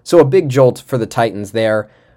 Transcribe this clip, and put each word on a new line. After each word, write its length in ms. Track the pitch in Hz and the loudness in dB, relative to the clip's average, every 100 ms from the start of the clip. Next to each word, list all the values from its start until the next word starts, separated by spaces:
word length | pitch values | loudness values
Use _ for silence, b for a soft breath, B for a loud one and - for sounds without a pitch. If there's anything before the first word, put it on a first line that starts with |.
So 160 | - 175 | 0 2
a 60 | |
big 240 | 135 185 151 | 4 2 0
jolt 340 | 127 127 - | 2 2 0
for 140 | - 127 | -6 -8
the 80 | 110 | -6
Titans 460 | - 117 98 101 | -4 -4 -4 -8
there. 360 | 113 110 107 104 b b | -4 -2 -2 -6 b b